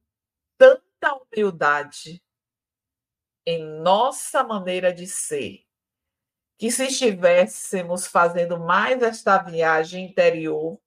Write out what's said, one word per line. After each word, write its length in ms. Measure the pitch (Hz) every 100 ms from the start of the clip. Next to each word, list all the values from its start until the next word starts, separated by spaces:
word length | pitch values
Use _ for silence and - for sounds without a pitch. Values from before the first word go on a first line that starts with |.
| _ _ _ _ _ -
tanta 640 | 262 269 _ _ 320 269
humildade 1000 | _ 214 202 165 147 147 143 - 156 175 _ _ _ _ _ _ _ _ _ _ _ _ -
em 180 | 165
nossa 800 | 156 156 170 202 269 - - 285
maneira 480 | 240 208 180 180 180
de 120 | 175 180
ser, 600 | - - 147 107 - _ _ _ _ _ _ _ _ _ _
que 140 | 226
se 160 | 240 262
estivéssemos 1200 | 262 247 185 180 175 214 - - 190 170 180 -
fazendo 520 | 185 170 175 170 170
mais 420 | 170 190 233 254
esta 340 | 226 226 214 190
viagem 680 | 175 165 160 160 165 180 185
interior, 760 | 185 170 165 156 151 160 208